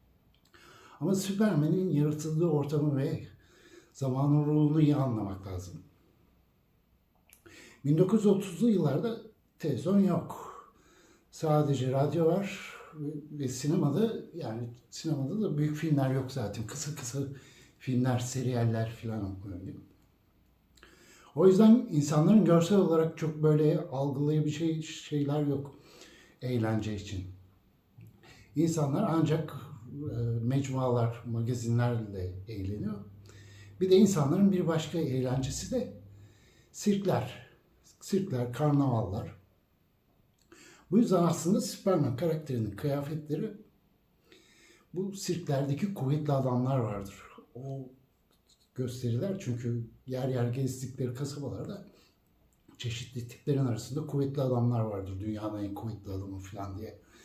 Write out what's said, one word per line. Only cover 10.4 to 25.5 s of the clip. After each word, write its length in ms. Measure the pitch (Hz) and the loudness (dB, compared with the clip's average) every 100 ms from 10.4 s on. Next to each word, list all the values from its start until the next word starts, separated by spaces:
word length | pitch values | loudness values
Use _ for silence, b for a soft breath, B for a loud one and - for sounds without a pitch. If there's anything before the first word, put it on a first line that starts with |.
| - - - b b b b b _ | -14 -18 -20 b b b b b _
Sadece 600 | - 160 151 143 123 131 | -6 2 4 4 2 2
radyo 340 | 135 151 170 160 | 2 2 4 4
var 520 | 190 196 - - - - | 4 0 -8 -12 -16 -18
ve, 460 | 156 147 151 - 147 | -10 -8 -8 -12 -6
ve 80 | 127 | -6
sinemada, 640 | - 147 180 143 160 226 - - | -2 0 2 2 2 0 -2 -10
yani 360 | 170 123 113 120 - _ | -10 -8 -8 -10 -12 _
sinemada 520 | - 160 135 135 214 | -8 -4 -2 -2 -2
da 160 | 180 147 | -2 0
büyük 180 | 151 151 | -2 -2
filmler 380 | 165 139 131 | 0 2 2
yok 180 | 131 127 | 0 -4
zaten. 360 | 131 101 113 - | -6 -6 -6 -8
Kısa 280 | 143 143 156 | -8 -10 -10
kısa 240 | 117 139 123 B B B B _ | -8 -6 -8 B B B B _
filmler, 400 | - 123 127 123 | -2 0 2 0
seriyeller 720 | - 127 127 120 117 113 113 | -2 -4 -2 0 0 0 -4
falan 500 | - 117 110 98 95 | -6 -8 -6 -6 -8
oynuyor. 360 | 98 90 135 - - _ _ _ _ _ _ _ _ _ B B B B B 139 | -12 -12 -12 -14 -18 _ _ _ _ _ _ _ _ _ B B B B B 6
O 120 | 190 | 8
yüzden 400 | 190 220 247 - | 10 10 8 6
insanların 540 | 151 143 151 180 214 165 | -2 2 4 6 8 8
görsel 320 | 170 165 202 | 6 6 4
olarak 400 | 165 160 160 - | 4 4 2 -2
çok 260 | 156 151 | -6 2
böyle 380 | 151 151 151 170 | 4 6 4 2
algılayabileceği 1000 | - 131 143 127 147 156 151 - 165 156 | -2 -4 -4 0 0 2 0 0 -2 -2
şeyler 600 | - - - 147 139 151 | -6 -12 -6 -2 0 0
yok 360 | 143 | 0